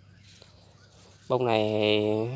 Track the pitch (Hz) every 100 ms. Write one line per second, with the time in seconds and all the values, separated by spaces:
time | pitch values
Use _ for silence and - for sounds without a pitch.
0 | - - - - - - - - - -
1 | - - - 127 123 110 107 107 107 107
2 | 107 107 113